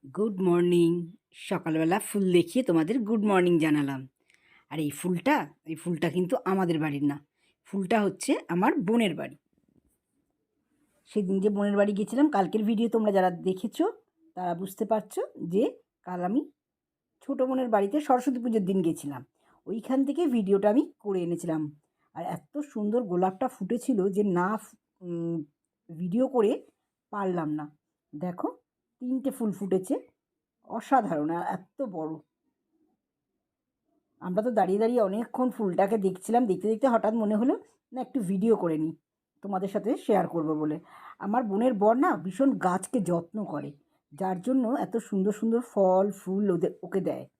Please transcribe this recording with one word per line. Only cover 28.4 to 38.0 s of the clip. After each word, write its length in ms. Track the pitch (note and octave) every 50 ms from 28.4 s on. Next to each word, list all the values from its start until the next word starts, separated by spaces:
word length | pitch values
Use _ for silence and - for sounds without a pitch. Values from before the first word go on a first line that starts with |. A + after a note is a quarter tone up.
| - A#4+ B4+ - _ _ _ _ _ _ _ _
তিনটে 280 | B3+ B3 C4 C4 B3 C4+
ফুল 200 | A#3+ - A#3 G#3+
ফুটেছে, 420 | F3+ F3+ G3+ F#3 F#3+ F#3 F#3 - D4 A#4+ - _ _ _ _ _ _ _ _ _ _ _ _ -
অসাধারণ, 600 | - A#3 - - C#4 B3+ A3 F#3+ E3+ D3 D3 D#3
আর 140 | E3 E3+ F3 F3 F3+
এত 220 | F3 - _ _ -
বড়। 300 | C4+ A3 F3+ E3 D#3 D#3 D#3+ D#3 _ _ _ _ _ _ _ _ _ _ _ _ _ _ _ _ _ _ _ _ _ _ _ _ _ _ _ _ _ _ _ _ _ _ _ _ _ _ _ _
আমরা 180 | D#3+ F#3 F3+ G#3
তো 80 | G#3+ B3
দাঁড়িয়ে 300 | A#3 G#3 F#3+ F3+ F#3+ G#3
দাঁড়িয়ে 200 | A3+ A3+ B3 A#3+ G#3+ F#3+
অনেকক্ষণ 400 | F#3+ A3 A#3+ - - - B3+ B3+
ফুলটাকে 460 | - - G#3+ F#3+ F3 F#3 G3 F#3+ A3+ A3
দেখছিলাম, 440 | F#3+ F#3+ - - - - A3 A#3+ B3+
দেখতে 200 | G#3 F#3 F3 - G#3+
দেখতে 180 | A3+ A3 C#4 C4
হঠাৎ 260 | A#3 A3 - G#3+ A3
মনে 200 | A#3 G#3+ G#3 G#3+
হলো, 180 | G#3 A#3+ C4+ F#4+ - - _ _ _ _ _
না, 60 | A#3+ B3+